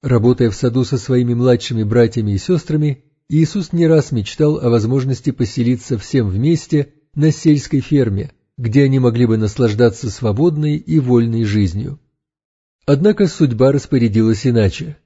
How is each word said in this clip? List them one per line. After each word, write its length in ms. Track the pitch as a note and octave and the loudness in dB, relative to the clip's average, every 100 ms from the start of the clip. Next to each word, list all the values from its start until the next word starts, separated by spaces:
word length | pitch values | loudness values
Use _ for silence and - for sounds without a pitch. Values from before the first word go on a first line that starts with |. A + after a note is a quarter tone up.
Работая 480 | B2+ B2 A2+ B2 A#2+ | 0 2 2 2 0
в 60 | G2+ | 0
саду 280 | B2+ A#2+ | -4 -2
со 140 | B2+ C3 | -2 -4
своими 340 | - B2+ A#2+ | -2 -2 0
младшими 520 | A#2+ B2 A#2+ - A2+ | 0 2 2 0 -4
братьями 480 | G#2+ A2+ A2+ A#2+ G#2+ | 0 2 2 0 -2
и 60 | G2 | -4
сёстрами, 680 | - F3 - D#3 D3+ C3 _ _ _ | -2 -4 -2 -2 -2 -4 _ _ _
Иисус 400 | D#3 D#3+ G#3 F3+ | 0 0 -2 -4
не 140 | E3+ E3 | 0 4
раз 240 | D#3+ D3 | 4 2
мечтал 480 | A#2+ G2+ - D3+ D3+ | -4 -6 0 0 0
о 120 | B2 | 0
возможности 600 | A#2 A2 C3+ C3 B2+ - | 0 0 -2 -2 -4 -4
поселиться 680 | - A#2 - A#2+ B2 - A#2 | -4 -4 -2 -2 -2 -4 -8
всем 320 | - C3+ G#2+ | -2 -2 -2
вместе 680 | F#2+ C3+ E3 - D3+ C#3+ _ _ | -2 0 0 0 -2 -2 _ _
на 160 | - D#3 | -2 0
сельской 480 | D3+ D#3+ D3 - - | 2 2 0 0 -4
ферме, 540 | C3 D3 A#2+ F#2+ A2 _ _ - | 0 0 0 -2 -6 _ _ -10
где 240 | A#2 A#2+ | -2 2
они 160 | C#3 C3+ | 2 2
могли 260 | B2 A#2 | 2 2
бы 120 | A#2+ A2 | 2 2
наслаждаться 760 | G#2+ - A#2+ G#2 A#2+ A2 A#2+ | -2 0 -2 2 0 0 -10
свободной 680 | - A2+ G#2 E3 D3+ D3+ D3 | -6 -4 0 0 0 -2 -4
и 220 | - D#3 | 0 0
вольной 460 | B2+ B2 A#2 A2+ | 2 2 2 -2
жизнью. 560 | A2 G#2 G2 F2 B2+ C#3+ _ _ _ _ _ _ _ _ - | -2 0 0 -2 -8 -12 _ _ _ _ _ _ _ _ -2
Однако 420 | C#3+ F#3+ G#3 G3 | 2 2 2 0
судьба 420 | - D3+ A2+ C3 | 0 -2 2 2
распорядилась 800 | C#3 - C#3 A#2 G#2 A2 G#2+ C3+ | 2 -2 0 0 2 2 0 0
иначе 480 | A#2 G2+ - - D3+ | 2 0 -2 -12 -14